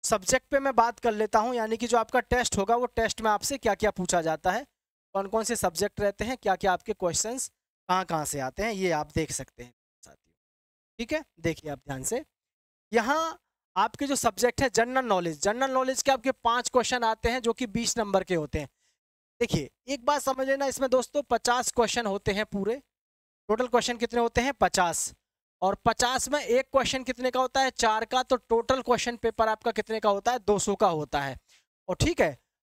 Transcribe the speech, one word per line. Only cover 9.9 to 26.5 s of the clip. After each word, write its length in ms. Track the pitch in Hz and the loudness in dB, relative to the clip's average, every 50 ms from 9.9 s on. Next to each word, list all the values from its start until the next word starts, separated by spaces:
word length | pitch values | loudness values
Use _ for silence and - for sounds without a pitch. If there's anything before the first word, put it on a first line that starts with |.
| _ _ - | _ _ -20
साथियों, 320 | - 71 _ _ _ _ _ _ _ _ _ _ _ _ _ _ _ _ _ | -20 -20 _ _ _ _ _ _ _ _ _ _ _ _ _ _ _ _ _
ठीक 140 | 233 226 302 | -8 -4 -4
है। 120 | 311 - _ _ _ | -6 -6 _ _ _
देखिए 300 | 160 170 160 - - 156 | -4 -4 -4 -4 -8 -12
आप 80 | 143 - | -12 -12
ध्यान 220 | _ - 139 135 131 | _ -10 -10 -8 -6
से, 200 | - - 254 294 _ _ _ _ _ _ _ _ _ _ _ _ _ - | -4 -4 -6 -6 _ _ _ _ _ _ _ _ _ _ _ _ _ 0
यहाँ 460 | 226 214 233 285 311 320 330 330 - _ _ _ _ _ _ _ | 0 2 2 0 0 0 -4 -6 -10 _ _ _ _ _ _ _
आपके 300 | 180 202 226 _ - 285 | 0 0 0 _ -4 -4
जो 100 | 269 277 | -2 -2
सब्जेक्ट 440 | - - - 214 - 226 240 - - 277 | 0 0 -2 0 2 0 0 2 2 -2
है 60 | 254 | 0
जनरल 340 | _ - 226 240 254 262 262 | _ 2 0 2 0 -2 0
नॉलेज, 360 | 233 202 185 175 170 160 147 151 | 2 0 0 0 -2 -6 -2 -2
जनरल 280 | 196 214 240 262 269 262 | -2 0 0 0 0 2
नॉलेज 300 | 262 254 254 262 254 - | 0 0 0 -2 -2 2
के 80 | - | 2
आपके 220 | 269 262 - 262 254 | 0 2 2 -4 -4
पाँच 340 | _ _ 233 233 247 240 - | _ _ 0 0 0 -2 0
क्वेश्चन 340 | - 247 226 - - 247 233 | 0 0 2 2 -2 0 0
आते 260 | 226 220 _ - 233 | 0 -2 _ -2 -2
हैं 100 | 233 262 220 | -2 0 -2
जो 100 | 233 226 | -2 -2
कि 140 | - 254 226 | -2 -4 -4
बीस 280 | 190 226 233 190 - 233 | -4 -4 -2 -2 -2 -2
नंबर 260 | 220 202 190 190 185 | -2 2 2 0 2
के 100 | - 185 | 2 -2
होते 240 | 165 151 143 - 160 | -2 -2 -2 -6 -6
हैं। 80 | 147 - _ _ _ _ _ _ _ _ _ _ _ _ _ _ | -6 -6 _ _ _ _ _ _ _ _ _ _ _ _ _ _
देखिए 300 | 240 226 - 175 143 - _ _ _ | -4 -2 0 -2 -4 -4 _ _ _
एक 180 | - 277 277 233 | -8 -8 -4 0
बात 180 | 285 294 285 - | 0 0 0 0
समझ 240 | - 269 262 262 | -2 -2 -2 0
लेना 200 | 262 269 277 277 | -2 0 0 0
इसमें 220 | 269 247 - 269 262 | -2 -2 -2 -2 2
दोस्तों, 320 | 233 254 233 - _ 294 277 | 2 2 0 0 _ -4 -2
पचास 460 | _ 247 226 _ - 240 254 240 - - | _ -2 0 _ 2 2 2 0 -2 0
क्वेश्चन 340 | - 233 202 - - - | 0 0 2 0 -2 -2
होते 260 | 208 196 202 _ - 196 | -2 -4 -2 _ -2 -2
हैं 120 | 196 214 | -2 -2
पूरे, 300 | - - 202 196 196 233 285 - _ _ _ _ _ _ _ _ _ _ _ _ _ | -4 -4 -4 -2 -2 -4 -4 -8 _ _ _ _ _ _ _ _ _ _ _ _ _
टोटल 180 | 208 220 254 | -2 0 0
क्वेश्चन 300 | 240 - 240 214 - 240 | 2 2 0 2 2 -4
कितने 240 | 233 233 233 - 240 | -4 -4 -4 0 0
होते 200 | 233 233 _ - | 0 0 _ 0
हैं, 120 | 233 269 285 | 0 0 0
पचास, 580 | _ - 180 - - 180 170 160 - - - - _ _ _ _ _ _ _ _ _ - | _ 0 2 2 2 0 0 0 -2 -6 -6 -8 _ _ _ _ _ _ _ _ _ -2
और 140 | 190 196 - _ | -2 -2 0 _
पचास 440 | 233 220 _ - 240 254 254 - 254 | 0 2 _ 0 0 2 0 -2 0
में 100 | 269 294 | -2 -2
एक 260 | 262 185 | 0 2